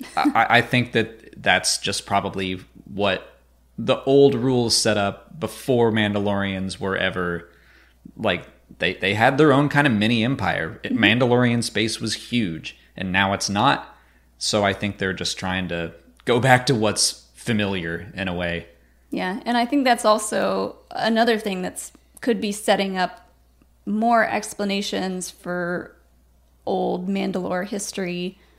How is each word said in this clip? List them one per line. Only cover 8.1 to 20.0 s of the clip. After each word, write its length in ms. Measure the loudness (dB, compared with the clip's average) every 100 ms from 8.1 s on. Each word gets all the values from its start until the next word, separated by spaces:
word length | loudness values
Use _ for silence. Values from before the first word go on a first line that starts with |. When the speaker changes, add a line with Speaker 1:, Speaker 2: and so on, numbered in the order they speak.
| -4
Speaker 1:
like, 280 | -2 -2 -4 -20 -20 -4
they, 140 | -4
they 200 | -2 -2
had 240 | 2 4 6
their 140 | 6
own 160 | 6 4
kind 160 | 2 2
of 60 |
mini 280 | 4 2 2
empire. 580 | 0 -2 -2 -2 -6 -8
It, 100 | -4
Speaker 2:
Mm-hmm. 100 | 2
Speaker 1:
Mandalorian 600 | 4 4 4 4 4 2
space 340 | -2 -2 -2 -2
was 140 | -6
huge, 640 | -8 -4 -2 -2 -4 -12 -18 _ -10
and 140 | -2
now 200 | 0 2
it's 160 | 0 -2
not. 480 | 0 2 0 -4 -20 _ _ _ -10
So 280 | -2 2
I 100 | 2
think 240 | 0 -4 -4
they're 160 | -4
just 240 | -2 -6 -6
trying 300 | -4 -4 -4
to 260 | -4 -6 -10 _ _ -2
go 120 | 2
back 260 | 4 4 4
to 80 |
what's 540 | 0 0 0 -2 -4 _
familiar 800 | -10 -2 0 0 -2 -4 -6 -8
in 140 | -8 -6
a 60 |
way. 320 | -4 -4 -4 -8 _ _ _ _
Speaker 2:
Yeah, 300 | -6 -6 -6 -2
and 100 | -2
I 80 |
think 200 | 0 2
that's 200 | 2 2